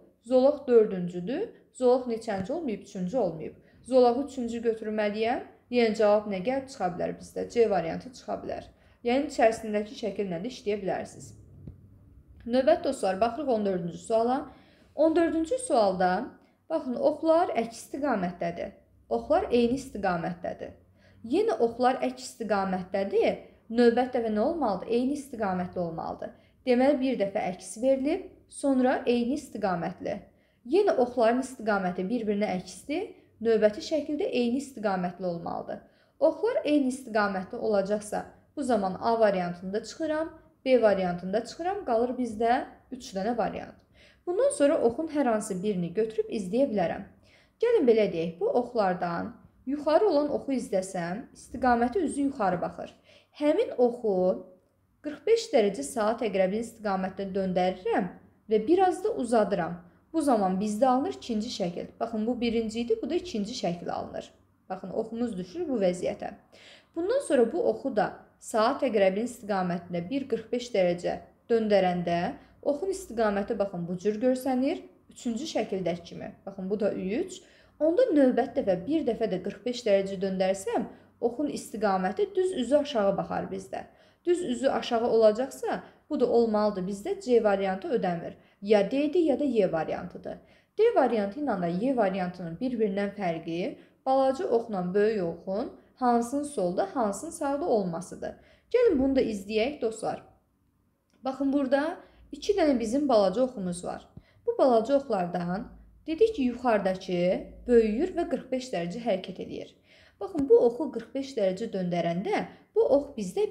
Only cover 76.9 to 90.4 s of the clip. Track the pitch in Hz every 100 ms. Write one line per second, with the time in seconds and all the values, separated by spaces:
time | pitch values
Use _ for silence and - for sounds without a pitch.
76.9 | - 185 233 370 - - - _ _ 302
77.9 | 359 508 302 262 247 233 - 196 175 226
78.9 | 320 240 220 220 180 202 - 247 240 220
79.9 | 196 190 196 190 185 185 190 - 427 -
80.9 | - - _ 247 247 294 214 - 220 202
81.9 | 190 185 208 403 - 370 311 226 294 285
82.9 | 233 196 190 180 180 180 190 185 - -
83.9 | _ _ _ - 349 - 240 262 233 -
84.9 | 233 240 226 220 208 269 - 453 226 -
85.9 | _ _ 302 247 233 226 208 214 190 180
86.9 | 202 339 392 247 240 208 196 196 190 -
87.9 | - 180 170 156 - _ _ 202 208 190
88.9 | 269 294 359 311 254 294 233 180 160 151
89.9 | - 180 - - -